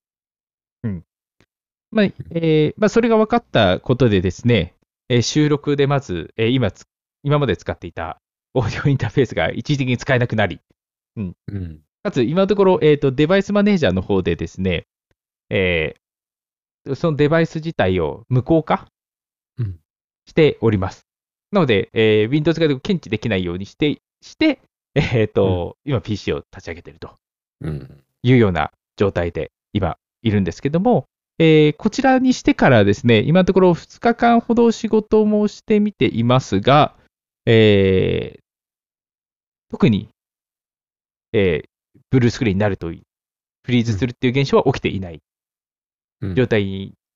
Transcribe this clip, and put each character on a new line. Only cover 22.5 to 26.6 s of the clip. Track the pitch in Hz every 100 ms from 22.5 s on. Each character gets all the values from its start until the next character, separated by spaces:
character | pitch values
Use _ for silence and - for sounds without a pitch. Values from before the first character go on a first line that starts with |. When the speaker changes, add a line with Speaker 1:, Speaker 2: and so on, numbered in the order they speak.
| 160
Speaker 1:
が | 160 135
検 | - 180
知 | -
で | 107
き | 117
な | 98
い |
よ | 87
う | 90
に | 98
し | -
て、 | 151 - _ _
し | - -
て、 | 311 262 _ _ _ 139
え | - 117 107
ー |
と、 | - 98 90 87 - 143
Speaker 2:
う |
ん。 |
Speaker 1:
今 | 123
ピ | -
ー | 104
シ | -
ー | 73
を |
立 | - 101